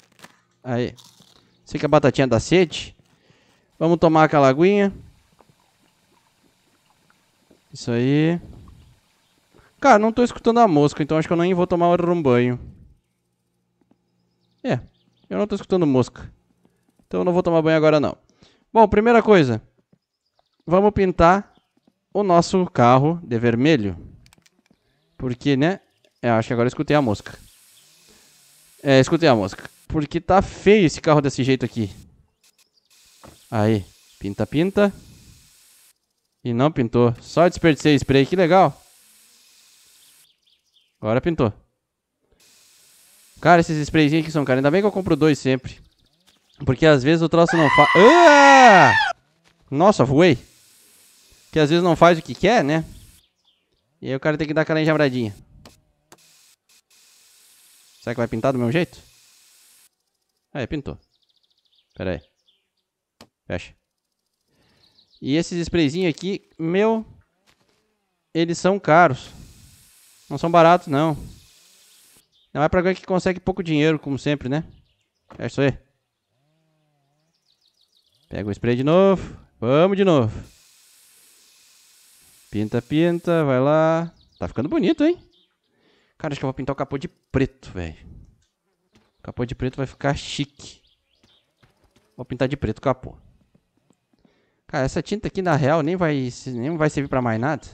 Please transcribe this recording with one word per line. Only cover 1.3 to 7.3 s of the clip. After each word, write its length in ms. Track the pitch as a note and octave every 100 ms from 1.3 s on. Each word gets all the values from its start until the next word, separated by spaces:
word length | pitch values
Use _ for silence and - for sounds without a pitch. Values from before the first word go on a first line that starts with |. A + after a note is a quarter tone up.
| _ _ _
Sei 140 | - D3
que 60 | C#3+
a 20 |
batatinha 400 | D3 E3+ - C3+
dá 100 | A2+
sede. 560 | - F3 E3+ - - _ _ _ _ _ _ _ _ -
Vamos 200 | E3 E3+
tomar 260 | E3+ D#3+
aquela 240 | D#3 D3+ C3+
aguinha. 420 | C3 F3+ G3+ G3+ - - _ _ _ _ _ _ _ _ _ _ _ _ _ _ _ _ _ _ _ _ _ _